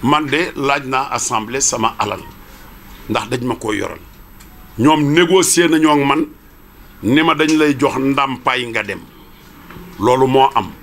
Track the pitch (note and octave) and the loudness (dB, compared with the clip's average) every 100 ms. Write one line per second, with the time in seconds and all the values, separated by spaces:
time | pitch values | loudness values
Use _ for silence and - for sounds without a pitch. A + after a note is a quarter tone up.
0 | A#2+ D3 D3+ D3 F3+ - C#3 C#3+ C3 C3 | 2 0 0 -2 -2 -4 -2 -2 -2 -4
1 | - B2 - A#2+ G#2+ C3 - A#2+ A2+ - | -4 -6 -4 -4 -4 -4 -2 0 0 0
2 | G#2+ F#2+ F2 - - - - - - - | -4 -4 -12 -20 -20 -20 -20 -20 -20 -20
3 | - A2+ A2+ B2 B2 A2+ A2 G#2 F#2 - | -4 -4 -4 -6 -4 -6 -4 -6 -6 -10
4 | - - - - - - - - C3 D#3 | -18 -20 -20 -20 -20 -20 -18 0 2 4
5 | D3 D#3 E3+ F#3 E3+ - E3+ D#3+ D#3 D3 | 4 2 4 4 4 2 4 4 4 2
6 | C#3 C#3+ D3+ - - - - - - - | 2 0 -2 -8 -20 -20 -20 -20 -20 -6
7 | G2 C#3 D#3+ D3+ D#3 D#3 D3+ C3+ C#3 B2+ | 0 2 2 2 2 2 2 2 -2 0
8 | C3+ C#3 C3+ B2+ - B2+ A#2+ A2+ G#2 F2+ | -2 0 -2 -4 -4 -4 -4 -6 -6 -10
9 | E2 - - - - - - - - - | -12 -20 -20 -20 -20 -20 -20 -20 -18 -2
10 | G#2 C3 C3 C3+ C3+ A#2 G#2 - | 0 2 4 4 4 2 -6 -12